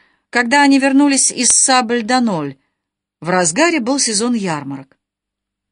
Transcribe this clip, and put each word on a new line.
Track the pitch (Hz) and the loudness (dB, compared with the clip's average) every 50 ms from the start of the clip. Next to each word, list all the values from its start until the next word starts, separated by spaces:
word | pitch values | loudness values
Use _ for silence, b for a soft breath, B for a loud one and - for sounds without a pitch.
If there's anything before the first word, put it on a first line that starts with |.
| b b b b b b | b b b b b b
когда | - 240 240 233 285 285 285 | -2 -2 0 2 4 4 4
они | 277 277 277 | 6 4 4
вернулись | 262 277 269 269 285 285 277 262 - - | 2 4 4 4 4 2 2 0 -2 -2
из | - - 254 - | -2 -2 -2 0
Сабль-Даноль, | - - - - 262 254 247 220 240 240 226 208 254 254 240 226 190 160 147 139 131 _ _ _ _ _ _ _ _ _ _ _ _ - | 0 2 2 2 2 0 0 0 -2 -4 -2 0 0 0 0 0 -2 -4 -6 -8 -10 _ _ _ _ _ _ _ _ _ _ _ _ -12
в | 156 160 | -6 -2
разгаре | 180 185 180 165 160 220 311 349 339 302 | 0 0 0 0 0 0 0 0 0 -2
был | 226 233 277 277 | -2 -2 -2 -2
сезон | 269 247 220 202 226 247 247 | -2 -2 -2 -2 -2 -2 -2
ярмарок. | 226 196 180 156 147 143 135 139 135 135 _ _ _ _ _ _ _ _ _ _ _ _ _ _ _ _ _ | -2 -4 -4 -6 -6 -8 -10 -12 -12 -14 _ _ _ _ _ _ _ _ _ _ _ _ _ _ _ _ _